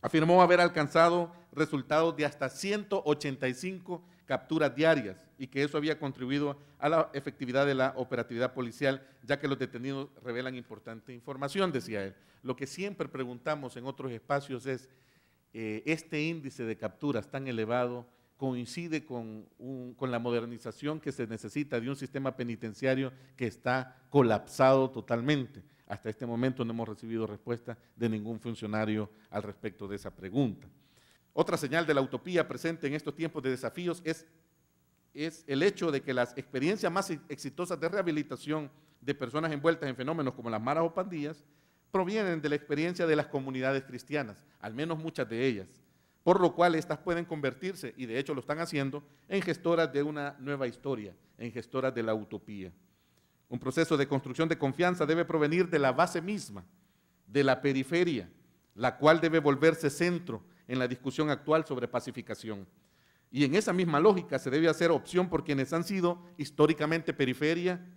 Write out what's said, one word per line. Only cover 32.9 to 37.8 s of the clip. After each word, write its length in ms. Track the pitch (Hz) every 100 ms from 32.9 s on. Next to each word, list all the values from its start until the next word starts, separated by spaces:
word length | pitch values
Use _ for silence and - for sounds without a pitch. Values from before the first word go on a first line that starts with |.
estos 220 | 151 160 139
tiempos 260 | 160 156
de 80 | 131
desafíos 500 | 127 117 - 175 170
es, 200 | 156 160 - _ _ _ _ _ _ _ _
es 280 | 139 156 160 -
el 160 | 135
hecho 260 | 185 196 170
de 100 | 139
que 140 | 139
las 180 | 127 123 -
experiencias 540 | - 131 147 208 196
más 180 | 175 190
exitosas 720 | 156 - 147 143 - 175 170